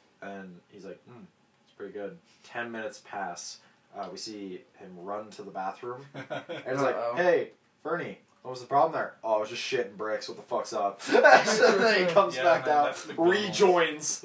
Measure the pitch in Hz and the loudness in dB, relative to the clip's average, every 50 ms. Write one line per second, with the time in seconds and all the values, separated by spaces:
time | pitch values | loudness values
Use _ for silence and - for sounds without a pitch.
0 | _ _ _ _ - 98 98 98 95 92 87 87 _ _ - 104 90 - - - | _ _ _ _ -14 -12 -12 -12 -14 -16 -18 -20 _ _ -20 -18 -16 -16 -16 -16
1 | _ - 120 120 101 87 _ _ _ _ _ _ _ _ _ - 104 98 95 104 | _ -20 -20 -20 -20 -20 _ _ _ _ _ _ _ _ _ -16 -14 -12 -10 -10
2 | 101 95 87 87 _ _ _ _ _ - - 117 117 117 117 113 110 107 107 - | -10 -10 -12 -14 _ _ _ _ _ -14 -10 -10 -10 -8 -10 -10 -10 -10 -12 -12
3 | - - - 104 95 90 85 - - - - - _ _ _ _ _ _ - 101 | -16 -14 -10 -10 -8 -8 -10 -10 -12 -14 -16 -18 _ _ _ _ _ _ -14 -12
4 | 98 90 92 - - 113 110 104 101 95 90 - - _ _ _ 101 92 92 87 | -12 -12 -10 -12 -12 -12 -12 -12 -12 -12 -12 -14 -16 _ _ _ -20 -20 -18 -14
5 | 87 98 101 - 110 107 - - 104 98 95 95 95 98 - - - 120 123 131 | -10 -8 -8 -8 -8 -12 -14 -16 -16 -12 -10 -8 -6 -6 -8 -8 -10 -12 -12 -12
6 | 143 143 - 139 131 - 156 156 - - 165 151 - - 131 139 139 131 123 - | -14 -16 -16 -16 -12 -10 -10 -10 -10 -10 -12 -10 -6 -4 -2 0 0 0 0 -2
7 | 117 117 120 127 180 156 127 - - - - _ _ _ _ _ _ 151 165 170 | -4 -4 -2 2 2 4 4 2 0 -4 -10 _ _ _ _ _ _ -6 -6 -6
8 | 147 110 95 - _ _ _ _ - 120 131 123 123 - 139 143 160 160 156 - | -6 -8 -12 -16 _ _ _ _ -14 -14 -12 -12 -8 0 2 2 2 2 2 -2
9 | - - - _ - 113 110 107 107 - 120 120 - - 135 127 120 101 104 95 | -6 -6 -8 _ -2 0 0 0 0 -4 -6 -8 -6 -4 -2 -2 -2 -4 -6 -8
10 | 110 107 107 104 - - - - - - - 110 - - 117 110 104 101 101 - | -6 -4 -4 -4 -6 -10 -14 -16 -10 -6 -6 -4 -4 -4 -4 -2 -2 -2 -2 -4
11 | - - - 480 - 294 - - - 220 214 214 247 240 214 196 185 - - 196 | -4 2 4 6 8 10 8 8 8 4 4 4 6 6 6 6 4 4 4 4
12 | 180 175 165 - - 175 - - 131 135 131 131 - 156 151 147 147 143 131 - | 2 4 4 4 4 4 0 0 2 4 4 4 2 2 4 4 4 2 0 -4
13 | - 151 147 160 170 175 190 208 208 196 165 - 208 185 180 175 165 160 151 151 | -10 -10 -2 2 2 4 4 2 0 -2 2 4 6 6 6 4 2 0 -2 -4
14 | 160 - - - | -4 -4 -4 -6